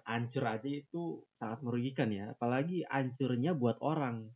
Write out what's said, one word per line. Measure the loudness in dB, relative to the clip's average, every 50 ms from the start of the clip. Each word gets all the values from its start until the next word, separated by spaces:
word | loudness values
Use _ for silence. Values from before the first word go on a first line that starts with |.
| -2 -2
hancur | -2 -2 0 0 0 0 0 0
aja | 0 0 -2 -4
itu | -4 -4 -6 _ -6 -4 -4 -4 -6 -8 -10 _ _ -8
sangat | -6 -6 -4 -4 -2
merugikan | 0 0 0 0 0 0 0 0 2
ya, | 0 -2 -4 -6 -6
apalagi | -2 0 2 2 2 2 0 0 -2 -2 0
hancurnya | 0 0 0 0 0 0 0 2 2 2 2 2 2
buat | 4 4 4 2 2
orang. | 2 0 2 2 0 0 -2 -4 -6 -10 -14